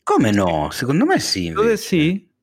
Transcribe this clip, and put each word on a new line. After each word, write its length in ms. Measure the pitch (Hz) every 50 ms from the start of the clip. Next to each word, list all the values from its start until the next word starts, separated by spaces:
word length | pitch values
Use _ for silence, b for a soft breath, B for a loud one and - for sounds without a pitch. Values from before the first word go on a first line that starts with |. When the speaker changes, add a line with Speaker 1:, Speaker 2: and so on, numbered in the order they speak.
| -
Speaker 1:
Come 280 | - 415 381 143 110
no? 380 | 104 101 98 90 82 78 76 76
Secondo 360 | - - - 123 139 160 254
me 120 | 330 381 -
sì, 280 | - - - 95 90 85
Speaker 2:
Secondo 120 | 82 190 214
te 40 | 233
Speaker 1:
invece. 160 | 220 202 -
Speaker 2:
sì? 420 | - - 170 151 160 185 196 - _ _ _